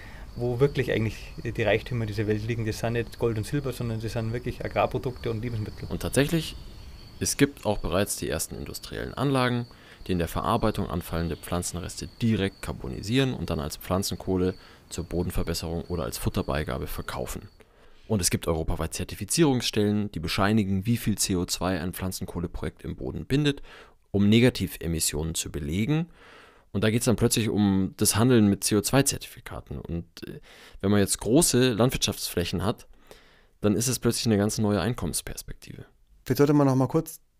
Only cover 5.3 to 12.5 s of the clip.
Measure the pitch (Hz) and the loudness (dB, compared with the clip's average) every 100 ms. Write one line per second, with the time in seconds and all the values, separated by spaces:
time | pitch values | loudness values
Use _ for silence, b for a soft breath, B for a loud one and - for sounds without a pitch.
5.3 | 110 120 113 104 - - 90 165 - 143 | -4 -4 -4 -6 -8 -6 -4 0 2 2
6.3 | 165 156 - - - - - - - 98 | 0 -4 -10 -14 -16 -16 -18 -18 -6 -4
7.3 | - 143 - 107 101 82 87 101 - 62 | 2 2 2 -2 -2 0 0 0 -2 -4
8.3 | 78 - - 69 - - - - - 139 | -4 -4 -8 -10 -10 -10 -8 -6 -2 0
9.3 | 131 123 120 120 B B B - 90 80 | 2 2 0 -4 B B B -2 -2 0
10.3 | - - 110 110 101 - 87 - 85 85 | -2 0 2 0 0 -4 -4 -4 -4 -2
11.3 | 73 - 87 - - - - - - 113 | -6 -4 -4 -4 -6 -8 -10 -12 -2 0
12.3 | 202 196 | 2 0